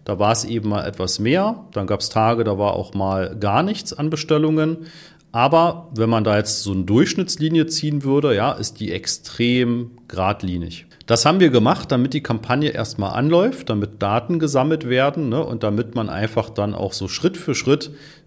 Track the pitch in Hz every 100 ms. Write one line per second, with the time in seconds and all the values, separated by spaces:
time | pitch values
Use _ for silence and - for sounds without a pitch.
0 | - 95 101 113 - 113 107 104 87 95
1 | 92 - 107 170 202 226 - - 95 101
2 | - 110 110 117 107 95 101 90 92 98
3 | 95 95 90 107 101 110 185 214 - -
4 | 151 156 - 151 156 156 156 165 165 -
5 | - _ _ 117 131 165 170 165 - 117
6 | 113 117 107 104 107 - 101 95 92 110
7 | - - 185 - 156 160 156 - 151 147
8 | 139 139 127 101 120 - 104 - 104 90
9 | - - - - 120 123 120 120 120 -
10 | - 87 95 104 95 90 82 - - -
11 | - 117 147 185 170 123 113 - - 131
12 | 131 147 - 113 110 127 151 - 110 -
13 | 98 - 143 170 214 262 - 107 101 -
14 | 101 110 - 170 156 139 143 160 131 127
15 | 139 143 139 123 - 117 107 104 117 123
16 | 107 90 107 - - - 104 87 95 -
17 | 95 - 185 185 - 127 127 143 - -
18 | - -